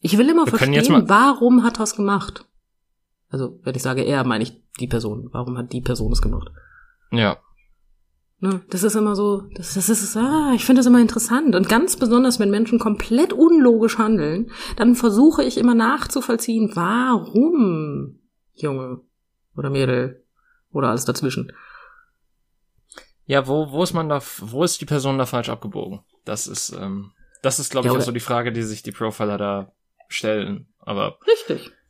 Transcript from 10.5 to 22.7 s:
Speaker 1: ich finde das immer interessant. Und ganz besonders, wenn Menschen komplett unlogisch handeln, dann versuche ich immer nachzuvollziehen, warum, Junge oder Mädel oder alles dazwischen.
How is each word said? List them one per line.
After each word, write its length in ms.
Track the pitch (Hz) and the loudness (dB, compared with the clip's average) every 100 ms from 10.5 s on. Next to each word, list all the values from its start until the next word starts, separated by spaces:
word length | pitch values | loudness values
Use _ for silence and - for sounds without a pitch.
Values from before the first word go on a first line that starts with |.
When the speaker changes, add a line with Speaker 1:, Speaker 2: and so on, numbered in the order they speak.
| 247 | 0
Speaker 1:
ich 100 | - | 4
finde 140 | 262 | 4
das 80 | 254 | 6
immer 120 | 247 | 6
interessant. 560 | 226 226 - 247 302 185 | 6 0 -2 0 2 2
Und 140 | 190 | 2
ganz 260 | 220 359 - | 2 2 0
besonders, 440 | 233 240 262 240 | 2 4 2 2
wenn 100 | 202 | 0
Menschen 300 | 208 226 233 | 0 0 0
komplett 540 | 226 208 - 233 359 | 0 -4 0 2 2
unlogisch 640 | - 320 330 254 226 220 - | 4 6 8 6 6 2 0
handeln, 520 | 220 214 151 170 233 - - - | 0 2 0 -4 -8 -10 -12 2
dann 180 | 233 240 | 4 4
versuche 480 | 233 208 294 311 | 4 6 6 6
ich 140 | 254 - | 0 2
immer 180 | 233 233 | 2 4
nachzuvollziehen, 960 | 226 285 - 277 247 233 233 226 214 | 2 0 -2 -6 -2 -4 -2 -2 -2
warum, 1500 | - 175 226 262 220 160 208 294 339 202 165 151 139 139 - _ _ _ _ | -2 -2 0 0 0 0 2 2 2 0 0 -6 -8 -10 -16 _ _ _ _
Junge 460 | 151 135 131 123 _ _ _ _ _ - | -6 -6 -8 -14 _ _ _ _ _ -10
oder 140 | 143 | -4
Mädel 540 | 135 131 123 131 - _ _ _ _ _ | -2 0 0 -4 -8 _ _ _ _ _
oder 180 | 147 127 | -4 -2
alles 160 | 117 - | -2 -2
dazwischen. 480 | 123 131 - 165 - - - - _ _ _ _ _ _ _ _ | -4 -4 -6 -10 -14 -20 -20 -20 _ _ _ _ _ _ _ _